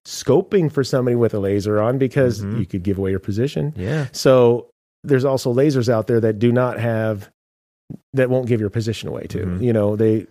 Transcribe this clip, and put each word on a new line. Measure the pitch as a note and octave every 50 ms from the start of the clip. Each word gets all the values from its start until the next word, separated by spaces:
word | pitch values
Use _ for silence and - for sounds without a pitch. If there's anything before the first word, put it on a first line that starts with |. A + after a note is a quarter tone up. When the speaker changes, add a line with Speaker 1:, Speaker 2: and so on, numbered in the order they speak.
| -
Speaker 1:
scoping | - - - - - C3 F3 G3 - G#3+ G3 D#3+ D3
for | - C#3+
somebody | B2+ - - C3 B2 B2 A#2+
with | A#2+ A#2 G#2+ -
a | G#2
laser | G2 G2 G2+ G2+ F#2 G#2 G#2+ G#2
on, | G#2+ A#2 C3 C3+
because | C3+ B2 - D3 C3 B2 G#2+ G2
Speaker 2:
Mm-hmm. | G2+ G2 A2 A#2
Speaker 1:
you | F#2
could | - - F#2+
give | E2+ G2+ F#2+
away | F#2+ G2 F#2+
your | G2 F#2
position. | - - G2 A2 B2+ D3 - D#3+ D3 D3 D#3
Speaker 2:
Yeah. | F#2 F2+ A2 D3+ D#3 C#3 B2
Speaker 1:
So | - - - C#3 C3 B2+ A#2+ A#2+ A#2+ A#2 - - _ _ _ _ _ _ -
there's | - C#3 B2+ B2+
also | C#3 C3+ B2+ - C3
lasers | A#2+ B2+ C#3+ D#3 C3 C3 A2+ A#2+
out | A#2+ A2 G#2+
there | - A#2+ A2+
that | A2 A2 G#2+ G2+
do | A#2 A#2+
not | A#2 B2 B2+ B2 - A2
have, | A#2 A#2 A2+ A2 A2 A2 A2 G2+ G2+ - _ _ _ _ _ _ _ _ _ _ _ - - - _ _ -
that | C3 B2+ B2
won't | B2+ C3 B2+ A2+
give | A#2+ A2
your | G#2+ G2
position | - A#2 G#2 A2+ G#2+ - - -
away | - - -
too. | - - - -
Speaker 2:
Mm-hmm. | F2+ F2+ F#2
Speaker 1:
You | A#2+ A#2+ A2+
know, | G#2+ G2+ G#2 G#2+
they, | G#2 A2+ A2 A2 A2+ - -